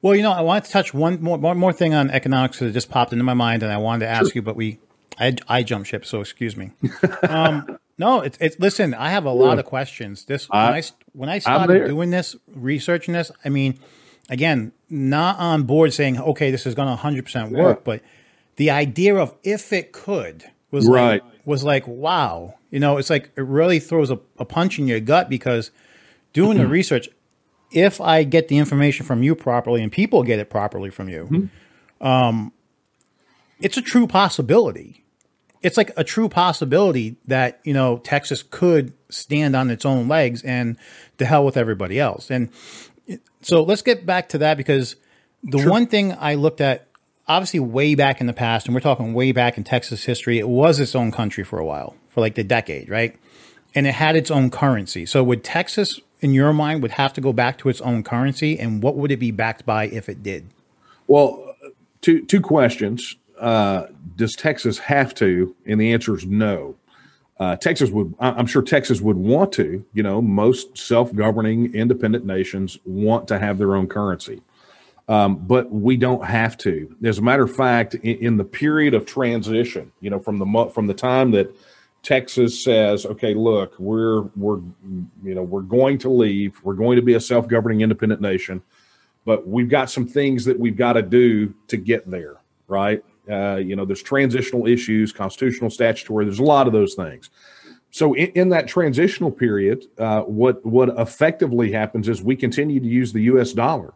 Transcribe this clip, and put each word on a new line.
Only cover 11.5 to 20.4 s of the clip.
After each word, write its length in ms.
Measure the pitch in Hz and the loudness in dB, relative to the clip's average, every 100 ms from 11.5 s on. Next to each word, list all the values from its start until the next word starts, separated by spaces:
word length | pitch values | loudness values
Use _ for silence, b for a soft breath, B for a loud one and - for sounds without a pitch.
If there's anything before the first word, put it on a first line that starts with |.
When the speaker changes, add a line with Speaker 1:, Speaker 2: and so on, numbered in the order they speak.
| 135 180 185 | 2 6 4
Speaker 2:
there. 60 | - | 4
Speaker 1:
doing 220 | 147 175 | -2 -2
this, 260 | 180 170 - _ | -2 -4 -12 _
researching 680 | 139 123 143 - 175 170 | -8 -4 -4 -2 -4 -2
this, 180 | 170 160 - 147 | -6 -6 -8 -4
I 40 | |
mean, 280 | 139 135 131 b b b b b | 0 0 -4 b b b b b
again, 440 | 127 160 143 110 _ _ | -2 0 0 -4 _ _
not 480 | 156 135 147 175 190 | -4 0 2 0 0
on 260 | 170 160 | 0 0
board 300 | 123 147 160 | 2 4 4
saying, 260 | - 143 123 | 2 -2 0
"Okay, 300 | 151 139 143 | -2 0 0
this 160 | 131 135 | -2 -4
is 80 | |
gonna 200 | 117 139 | -4 -4
a 20 | 120 | -2
hundred 300 | 147 139 - | -4 -6 -6
percent 260 | 127 110 | -8 -6
work," 260 | 127 180 - | 2 2 2
Speaker 2:
Yeah. 20 | |
Speaker 1:
but 180 | - 110 b b b b b - | -4 -8 b b b b b 0
the 160 | 147 | 2
idea 440 | 143 151 113 190 196 | 2 0 2 2 4
of 180 | 139 - | 0 -4
if 280 | 190 208 - | -6 -6 -4
it 200 | 196 - | -6 -6
could 540 | - - 196 92 80 | -16 -6 -6 -6 -14